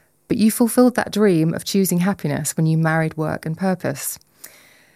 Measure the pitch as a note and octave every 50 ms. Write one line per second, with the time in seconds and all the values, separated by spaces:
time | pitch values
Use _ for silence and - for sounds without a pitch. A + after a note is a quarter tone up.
0 | _ _ _ _ _ - - - G#3+ A3 - - B3 A3 - B3 B3 B3 B3 A#3
1 | - - - G3+ G#3+ G3+ F3 D#3+ D#3 E3+ - - - - - G3 F#3+ E3+ F3+ F3
2 | F3 G3+ G3 - - D3 C#3 C#3+ D3+ - - - D#3+ D#3+ D#3+ D#3+ D#3+ D#3+ D#3+ D#3+
3 | D#3+ D#3 - D#3 D#3 D#3 D#3+ - - D#3+ D#3+ E3+ F#3+ F#3+ F#3 F3+ - C3 C#3+ -
4 | - - - - _ _ _ _ - - - - _ _ _ _ _ _ _